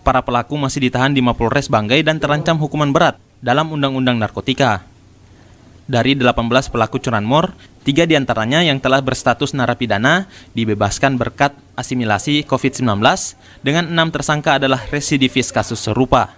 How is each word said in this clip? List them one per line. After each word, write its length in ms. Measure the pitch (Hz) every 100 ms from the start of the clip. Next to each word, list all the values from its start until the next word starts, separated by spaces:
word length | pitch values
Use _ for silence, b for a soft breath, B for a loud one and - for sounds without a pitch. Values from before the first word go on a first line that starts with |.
Para 240 | - 127
pelaku 320 | 127 120 117 147
masih 320 | 139 143 127
ditahan 240 | 123 131
di 80 | 139
Mapolres 480 | 127 117 117 143 135
Banggai 320 | 127 107 131
dan 160 | 156 156
terancam 400 | 147 151 147 160
hukuman 320 | 151 156 147
berat 320 | 139 165 - _ _
dalam 240 | 120 127 160
Undang-Undang 480 | 156 139 131 127 120
Narkotika. 720 | 104 - 101 131 135 101 - - - - - b b b b b
Dari 320 | - 123 120 139
delapan 320 | 123 117 117
belas 240 | 123 -
pelaku 240 | 120 110 139
curanmor, 560 | - 113 104 139 180 - B -
tiga 240 | - 139 170
diantaranya 560 | 151 131 113 110 147
yang 160 | 170 135
telah 240 | 131 135
berstatus 480 | 135 - - 120 143
narapidana 720 | 143 120 120 120 101 120 175 190 B B -
dibebaskan 640 | 110 104 101 - 139 131
berkat 320 | 123 - 143 - - -
asimilasi 720 | 127 127 113 101 - 147 147
covid 240 | 131 135
sembilan 240 | - 127 101
belas, 400 | 117 185 - - B B
dengan 320 | 135 151 170
enam 160 | 170 160
tersangka 480 | 151 143 151 151 139
adalah 240 | 135 131 -
residivis 640 | 147 143 147 131 127 120
kasus 320 | - 107 113
serupa. 480 | - 107 131 131 107